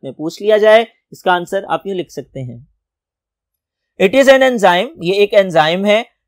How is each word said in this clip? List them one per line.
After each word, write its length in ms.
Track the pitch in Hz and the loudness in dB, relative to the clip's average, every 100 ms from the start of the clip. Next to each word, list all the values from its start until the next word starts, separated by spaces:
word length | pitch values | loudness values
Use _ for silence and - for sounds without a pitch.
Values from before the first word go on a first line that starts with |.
में 80 | 139 | -16
पूछ 300 | 135 160 - | -12 -12 -6
लिया 160 | 208 214 | 0 2
जाए, 280 | 214 226 226 _ _ | 4 4 2 _ _
इसका 200 | - 190 | -8 -4
आंसर 320 | 175 175 196 | -4 -4 -8
आप 180 | - 165 196 | -6 -8 -8
यूं 100 | 185 | -10
लिख 140 | 156 | -10
सकते 300 | - - 135 | -14 -16 -14
हैं, 280 | 123 120 143 _ _ _ _ _ _ _ _ _ _ _ _ - | -16 -18 -20 _ _ _ _ _ _ _ _ _ _ _ _ -4
"It 140 | 190 | 0
is 100 | 262 | 2
an 160 | 269 262 | 4 4
enzyme", 480 | 262 233 190 175 247 339 | 2 2 2 0 -2 -8
ये 120 | 170 | -4
एक 200 | 202 202 | 0 2
एंजाइम 500 | 208 190 160 156 180 | 2 2 0 0 0
है, 220 | 208 214 240 _ | 0 -2 -2 _